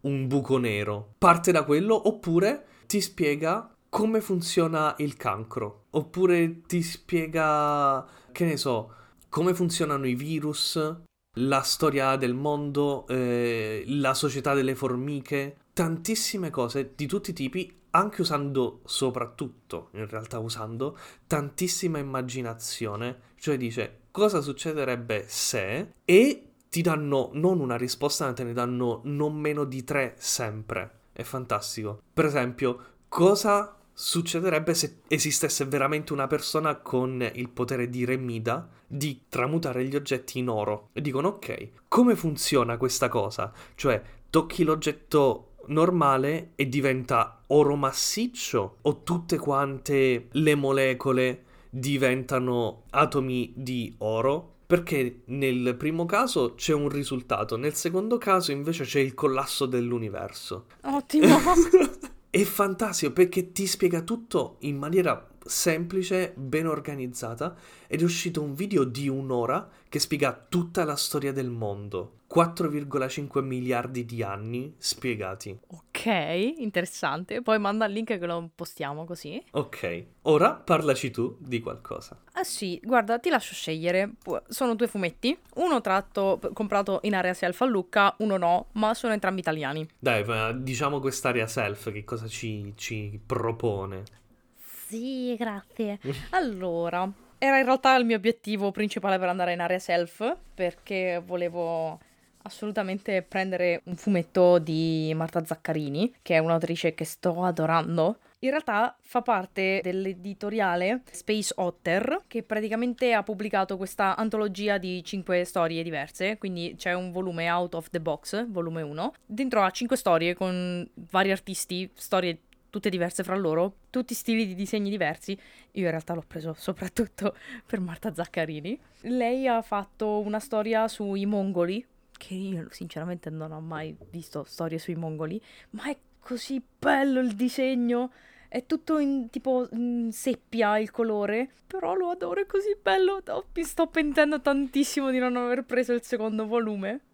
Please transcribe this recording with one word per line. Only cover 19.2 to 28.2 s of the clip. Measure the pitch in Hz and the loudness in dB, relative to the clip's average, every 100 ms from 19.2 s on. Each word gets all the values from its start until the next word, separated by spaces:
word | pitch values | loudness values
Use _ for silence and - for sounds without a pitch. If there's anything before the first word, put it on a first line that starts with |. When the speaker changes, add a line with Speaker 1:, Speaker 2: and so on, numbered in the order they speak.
| 113 - 139 - _ 82 82 | -8 -8 -10 -10 _ -12 -10
Speaker 1:
in | 104 107 | -12 -8
realtà | 110 113 - | -8 -8 -8
usando, | 113 117 110 117 135 - - - _ | -6 -6 -8 -6 -6 -6 -20 -20 _
tantissima | 151 143 - 180 - 180 156 | -4 -4 -4 -4 -2 -2 -4
immaginazione, | 139 131 127 123 120 113 - - 113 104 120 117 - _ | -4 -6 -6 -6 -8 -8 -10 -6 -6 -4 -6 -8 -18 _
cioè | - 139 | -4 -2
dice, | 120 117 107 - _ | -2 -4 -6 -8 _
"Cosa | - 208 185 | 2 2 2
succederebbe | 143 131 170 156 131 120 117 107 - | -2 -6 -4 -2 -2 -4 -2 -4 -4
se?" | - - 117 95 123 202 - | -4 -2 -2 -2 -4 -6 -8
E | - 185 262 302 - _ _ | 8 8 8 4 -10 _ _
ti | 170 | 0
danno | 170 156 147 139 - | 2 2 2 2 0
non | 143 175 185 | 2 2 2
una | 131 120 | 0 -2
risposta, | 123 - 143 - | -2 -2 -2 0